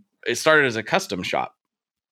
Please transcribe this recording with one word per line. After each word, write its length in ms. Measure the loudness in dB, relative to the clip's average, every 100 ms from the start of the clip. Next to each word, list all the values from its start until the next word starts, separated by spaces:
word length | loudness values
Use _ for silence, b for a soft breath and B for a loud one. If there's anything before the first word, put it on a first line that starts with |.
| _ _ -6
it 80 | 0
started 300 | 4 4 4
as 100 | -2
a 80 |
custom 400 | -2 -4 -2 -8
shop. 320 | -4 -4 -4 _ _ _ _ _ _